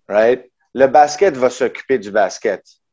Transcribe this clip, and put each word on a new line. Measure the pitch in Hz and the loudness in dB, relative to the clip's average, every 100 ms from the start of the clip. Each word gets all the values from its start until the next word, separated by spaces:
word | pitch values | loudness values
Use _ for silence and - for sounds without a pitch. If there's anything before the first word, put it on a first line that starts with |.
| - | -4
right? | 101 113 127 - _ _ | 0 2 0 -6 _ _
Le | 120 135 | 0 4
basket | 147 147 - 196 135 | 4 2 2 0 0
va | 123 | -2
s'occuper | - 143 - - 135 | -2 -6 -6 -4 -4
du | 101 | -2
basket, | 101 95 - 110 92 _ _ _ | -2 -2 -2 -6 -6 _ _ _